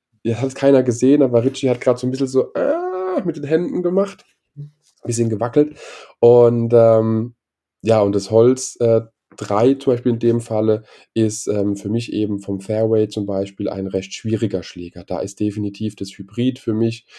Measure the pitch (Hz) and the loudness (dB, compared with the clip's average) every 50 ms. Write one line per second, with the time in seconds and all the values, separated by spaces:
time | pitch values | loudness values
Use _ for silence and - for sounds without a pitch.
0 | _ _ _ _ - 113 113 117 131 135 131 - 139 139 139 131 123 123 117 117 | _ _ _ _ -4 -4 -2 -2 -4 -6 -4 0 4 4 4 4 4 2 0 2
1 | 127 131 143 147 139 123 120 117 117 131 127 - 135 127 120 123 - 131 120 - | 2 4 4 4 4 2 2 2 0 0 -4 -2 -2 -2 -2 0 0 0 0 0
2 | 127 127 131 127 139 127 127 131 - - - - - 269 311 349 359 370 370 370 | -2 -6 -2 -2 -4 0 0 -2 -2 0 -4 -4 -2 -2 -2 -2 -4 -6 -6 -6
3 | 381 370 370 285 196 175 151 147 143 139 160 170 180 - - 185 175 175 185 190 | -6 -4 -4 -4 -4 -4 -8 -6 -4 -2 0 0 0 -2 -4 -4 -2 0 0 0
4 | 202 196 - _ _ _ _ _ _ _ _ 143 147 - _ _ _ _ _ _ | -2 -2 -6 _ _ _ _ _ _ _ _ -18 -18 -18 _ _ _ _ _ _
5 | - 120 113 117 117 113 110 101 113 120 - 151 151 151 - - - - - - | -8 -6 -2 -2 0 -2 0 -2 -2 0 2 2 2 2 -2 -16 -20 -20 -20 -20
6 | - - _ - 120 120 123 120 120 117 120 117 117 117 120 117 117 113 113 113 | -20 -16 _ 4 6 8 8 8 8 6 4 2 0 4 4 6 6 6 6 4
7 | 110 110 113 110 117 120 - _ _ _ _ _ _ _ _ _ - 107 113 110 | 2 2 0 -2 -4 -6 -12 _ _ _ _ _ _ _ _ _ -2 0 2 2
8 | 101 98 - 101 98 - 107 113 117 127 131 127 - - - - 120 117 113 113 | 2 2 0 -2 -2 2 4 4 6 4 4 0 -4 -12 -6 -2 2 2 2 2
9 | 113 - _ _ _ _ - - 113 104 101 107 120 135 139 135 - 139 120 117 | 0 -4 _ _ _ _ -16 -14 -6 -2 0 2 4 4 2 2 0 -2 -2 0
10 | - 127 120 117 117 117 117 120 117 - 113 107 110 110 107 107 - _ - - | 0 -2 -2 0 0 0 0 0 -2 -4 -4 -2 0 0 0 -2 -4 _ -20 -20
11 | _ _ - 113 110 107 104 - - - 107 104 101 104 101 98 - 101 110 117 | _ _ -2 0 0 0 -2 -6 -6 -4 -2 -2 -2 -2 -4 -4 -6 -4 -4 -4
12 | 117 - - 104 107 104 101 98 - 101 98 95 - - 107 110 113 110 110 110 | -4 -4 -4 -4 -4 -4 -4 -8 -6 -8 -8 -8 -6 -4 -2 -2 0 0 2 0
13 | 107 104 - 107 101 98 98 95 98 98 - - 101 - - 98 95 95 98 95 | 0 -2 -4 -8 -6 -4 -4 -6 -6 -6 -8 -8 -8 -6 -6 -6 -8 -4 -6 -6
14 | 95 - - - - 110 110 107 113 98 95 90 87 - - 90 87 87 - 87 | -6 -6 -14 -10 -6 -4 -4 -2 -2 -4 -4 -6 -8 -10 -14 -14 -14 -14 -14 -16
15 | 85 - 92 80 95 98 - - 104 104 98 107 104 101 101 - 110 107 107 - | -10 -8 -6 -6 -6 -8 -6 -4 -4 -4 -4 -4 -8 -8 -8 -6 -8 -8 -8 -8
16 | 98 - - - 98 - - 117 123 127 120 - - 117 107 110 117 117 117 - | -12 -12 -12 -18 -18 -12 -6 -2 -2 -2 -4 -4 -6 -4 -2 0 0 -2 -2 -6
17 | _ _ _ | _ _ _